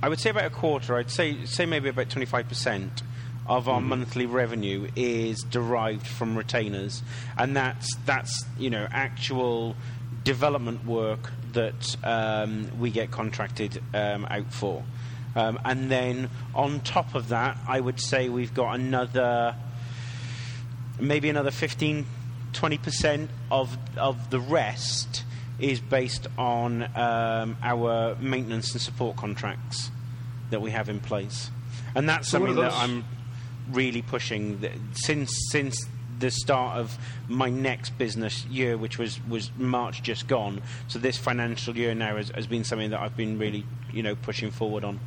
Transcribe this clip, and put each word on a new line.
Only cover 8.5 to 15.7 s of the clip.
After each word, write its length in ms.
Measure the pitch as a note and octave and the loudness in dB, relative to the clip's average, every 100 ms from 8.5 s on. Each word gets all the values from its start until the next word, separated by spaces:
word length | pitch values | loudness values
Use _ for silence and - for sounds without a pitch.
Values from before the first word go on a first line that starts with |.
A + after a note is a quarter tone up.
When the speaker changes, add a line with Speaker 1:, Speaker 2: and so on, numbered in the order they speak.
| - | -4
Speaker 1:
you 120 | C3 | 0
know, 180 | A2+ G#2 | 0 0
actual 840 | - C3+ B2 B2 C3 B2 A#2 A2+ A2+ - - - - | 0 -2 -2 -2 2 2 2 0 -4 -8 -8 -8 -2
development 640 | - B2+ D3 C#3+ A#2 A#2+ A#2 | 0 4 4 4 0 -4 0
work 460 | A2+ A2 A2 - - - | 2 2 0 -4 -8 -2
that, 420 | A#2+ A2 - - - | 2 2 0 -4 -2
um, 680 | - A2+ A2 G#2+ G#2+ G#2+ A2 A#2 | 0 2 2 2 0 -2 -4 -2
we 120 | A#2+ | 0
get 180 | A2+ A2 | 0 -2
contracted, 720 | - A2 - G#2 - G#2 F#2+ - | -2 -2 -2 -4 -2 -2 -4 -2
um, 320 | G#2 G#2 G#2 G2+ | 0 2 0 -2
out 260 | G#2 G2+ | -2 -4
for. 320 | - G2+ D#2 - - - - - A2+ | -2 0 -2 -4 -8 -8 -8 -4 2
Um, 240 | A2+ A2+ | 2 2
and 240 | B2 | 0